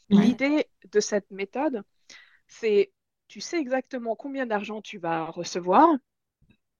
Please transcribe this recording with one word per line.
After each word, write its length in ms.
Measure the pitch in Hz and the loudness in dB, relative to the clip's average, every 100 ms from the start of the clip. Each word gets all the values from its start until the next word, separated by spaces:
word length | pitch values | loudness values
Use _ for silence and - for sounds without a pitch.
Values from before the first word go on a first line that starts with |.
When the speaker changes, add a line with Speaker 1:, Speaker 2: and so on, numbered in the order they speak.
| - | 2
Speaker 1:
Ouais. 120 | 202 | 4
Speaker 2:
L'idée 440 | 214 247 277 302 - _ - | 4 2 0 0 -2 _ -4
de 80 | 208 | -2
cette 300 | 208 202 - | 0 -2 -6
méthode, 520 | 190 196 240 302 233 - _ _ - _ _ _ | -10 -8 -4 -4 -4 -10 _ _ -20 _ _ _
c'est 460 | - 220 208 196 _ _ _ _ | -6 2 2 2 _ _ _ _
tu 120 | 214 | -18
sais 180 | - 349 | -8 -6
exactement 560 | 254 262 - 254 233 | -2 -4 -4 -8 -8
combien 320 | 214 285 269 254 | -8 -8 -6 -4
d'argent 340 | 208 208 214 | -4 -4 -10
tu 180 | - 208 | -12 -10
vas 280 | 170 165 160 | -6 -4 -6
recevoir 640 | 170 170 185 180 202 330 285 - _ _ _ _ _ _ _ | -10 -8 -6 2 6 6 4 -4 _ _ _ _ _ _ _